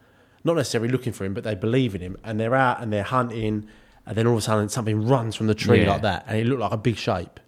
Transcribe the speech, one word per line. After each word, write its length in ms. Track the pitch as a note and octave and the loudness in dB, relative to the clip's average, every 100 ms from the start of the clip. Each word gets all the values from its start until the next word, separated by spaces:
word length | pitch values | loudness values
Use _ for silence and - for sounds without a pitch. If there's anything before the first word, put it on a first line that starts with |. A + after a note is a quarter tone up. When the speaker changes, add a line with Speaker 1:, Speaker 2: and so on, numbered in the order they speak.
| _ _ _ _ | _ _ _ _
Speaker 1:
not 140 | E3 E3+ | 0 0
necessarily 340 | B2 A#2 A#2+ | 0 0 0
looking 220 | B2+ A#2 | -2 -2
for 100 | - G2 | -4 -4
him, 80 | |
but 100 | G2 A2+ | -4 -4
they 100 | G2+ | -2
believe 400 | A2 B2+ B2 G2 | 0 2 2 -2
in 60 | |
him, 160 | F2+ - | -8 -10
and 140 | A2 G#2+ | -6 -4
they're 140 | A2+ | 0
out 280 | C3 B2+ - | 2 2 0
and 80 | A2+ | -2
they're 80 | G#2 | -2
hunting, 640 | F#2+ B2+ A#2+ A2+ G#2+ G#2+ G#2+ - - - - | 0 0 0 -2 -2 -4 -6 -16 -20 -18 -6
and 100 | G2+ | 0
then 100 | A#2 | 2
all 60 | |
of 60 | A#2 | 2
a 20 | |
sudden 260 | G#2+ G#2+ G#2 | 2 0 0
something 380 | B2+ A2 G#2+ A2 | -2 -2 0 2
runs 280 | C3+ A#2 - | 0 -2 -2
from 120 | A2 | 0
the 80 | G#2+ | 2
tree 280 | - G2+ F#2 | 4 6 6
Speaker 2:
Yeah. 60 | |
Speaker 1:
like 80 | G2 | 2
that, 220 | G#2 F2 - | 0 -2 -2
and 100 | G#2+ | -2
it 80 | A#2 | 0
looked 160 | C3 | -2
like 120 | G2+ | -2
a 40 | A2+ | -2
big 200 | B2 G#2 | -2 0
shape. 420 | - F#2 F2 - | -2 -2 -4 -14